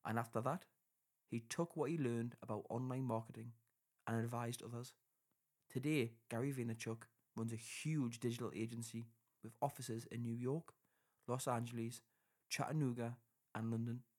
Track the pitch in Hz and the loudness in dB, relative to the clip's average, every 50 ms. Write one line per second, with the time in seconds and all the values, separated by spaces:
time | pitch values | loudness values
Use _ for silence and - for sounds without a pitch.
0 | - - 110 117 117 - - 117 117 131 151 190 - _ _ _ _ _ _ _ | 0 2 2 2 0 2 0 2 2 2 0 0 -4 _ _ _ _ _ _ _
1 | _ _ _ _ _ _ - 117 113 113 - - 170 170 - 165 143 135 170 160 | _ _ _ _ _ _ -4 -4 -4 -2 2 2 2 2 2 2 2 4 4 4
2 | 139 120 120 117 117 120 - - - - 107 104 - - - 120 127 127 127 131 | 4 4 4 2 0 -2 -4 -8 -4 -2 -2 -2 -2 -2 -2 0 0 0 0 0
3 | 131 123 113 113 113 117 - - 113 120 117 _ _ _ _ _ _ _ _ _ | 2 2 2 2 0 -2 -10 -10 -10 -10 -12 _ _ _ _ _ _ _ _ _
4 | _ - 113 113 113 117 117 117 120 117 123 - - 113 120 117 123 - - _ | _ 2 2 4 4 2 0 0 -2 -2 -4 -4 -6 -6 -6 -6 -8 -10 -14 _
5 | _ _ _ _ _ _ _ _ _ _ _ _ _ _ - 131 127 151 156 147 | _ _ _ _ _ _ _ _ _ _ _ _ _ _ -4 0 2 4 4 4
6 | 117 117 117 - _ _ 117 113 127 143 135 131 117 117 117 113 - 113 113 113 | 4 2 0 -10 _ _ 0 0 2 2 0 0 0 -2 -2 -2 -2 -4 -4 -4
7 | - _ _ _ _ _ _ 113 113 113 113 113 113 - - - - 151 160 151 | -8 _ _ _ _ _ _ -2 0 0 -2 -4 -6 -8 -8 -4 0 0 2 4
8 | 131 120 117 113 - 120 117 120 123 104 67 92 110 113 120 117 113 113 - 113 | 2 2 0 0 0 0 0 0 -2 -4 -2 -2 -2 -2 -2 -6 -6 -6 -6 -8
9 | 117 113 _ _ _ _ _ _ - 110 - _ - 143 - - 127 - 113 113 | -8 -8 _ _ _ _ _ _ -14 -14 -4 _ -2 -2 -2 -4 -6 -4 -4 -6
10 | 117 - 117 117 120 117 117 120 123 127 139 165 - - - _ _ _ _ _ | -6 -6 -6 -4 -2 -2 -2 0 0 0 0 0 -2 -6 -20 _ _ _ _ _
11 | _ _ _ _ _ - 120 131 - 139 120 117 120 117 120 117 113 117 113 - | _ _ _ _ _ -2 -2 0 2 2 2 2 0 -2 -2 -4 -4 -4 -4 -8
12 | _ _ _ _ _ _ _ _ _ _ - - - - 147 156 147 127 120 123 | _ _ _ _ _ _ _ _ _ _ 0 0 0 2 4 4 4 4 2 2
13 | 117 120 120 - _ _ _ _ _ _ _ 107 113 113 113 113 117 120 117 127 | 0 -2 -2 -6 _ _ _ _ _ _ _ 0 0 2 2 2 2 0 -2 -4
14 | - _ _ | -6 _ _